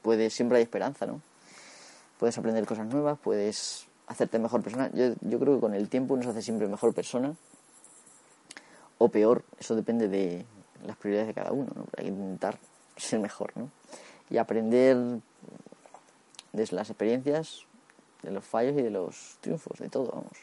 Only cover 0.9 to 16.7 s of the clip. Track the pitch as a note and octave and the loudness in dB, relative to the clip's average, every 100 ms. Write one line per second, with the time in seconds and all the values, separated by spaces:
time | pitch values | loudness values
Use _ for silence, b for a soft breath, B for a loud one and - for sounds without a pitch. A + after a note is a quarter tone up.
0.9 | C#3+ A2 C3+ - B B B B B B | -4 -6 -6 -14 B B B B B B
1.9 | B B _ A#2 A#2 A2+ A2+ G#2 A2 A2 | B B _ 0 2 0 0 0 -4 -2
2.9 | C#3 D3 D3 G2+ G#2 G#2 G#2+ - - - | 0 0 0 0 0 0 -2 -8 -10 -16
3.9 | _ - - - A2+ A2+ A2+ G2+ A#2+ C3+ | _ -16 -2 0 0 0 0 -2 -4 -2
4.9 | - B2 A2 G2+ A#2 C3+ C3 A2 G2+ G#2 | 2 2 2 -2 2 4 4 2 0 0
5.9 | B2+ C3 C3 B2 A2+ G#2+ A2 G#2 G2+ A#2 | -2 0 0 -2 -4 -4 -2 -2 2 2
6.9 | - F2+ B2 C3+ D#3+ - - _ - - | 2 -4 -2 -2 -6 -16 -20 _ -20 -20
7.9 | - - - _ _ - B B B B | -20 -20 -20 _ _ -20 B B B B
8.9 | _ A#2 G#2+ G#2+ B2 - - - A2+ G#2 | _ 4 6 4 4 0 -18 -4 -2 0
9.9 | A#2 G#2+ G2 F#2+ F2 - G2+ - - G#2+ | 0 0 0 -2 -4 -12 -20 -20 -16 -14
10.9 | G#2+ G#2 G2+ A2 G#2 G2 C3 C3+ - - | -8 -2 -2 -2 -4 -4 -4 -4 -8 -10
11.9 | - F2+ F#2+ G2 F2+ F#2+ - - - _ | -8 -6 -6 -6 -4 -4 -6 -16 -20 _
12.9 | - - A2 G#2 - - - C3 _ B | -12 -4 -2 -4 -6 -8 -8 -12 _ B
13.9 | B B B B A2+ A2+ A2 A2 A#2+ C3 | B B B B 0 2 0 4 6 8
14.9 | B2 A#2+ A#2+ - _ - - - - - | 6 2 -4 -10 _ -20 -20 -20 -20 -20
15.9 | - - _ _ - - G#3 A3 | -20 -20 _ _ -20 -10 -4 -2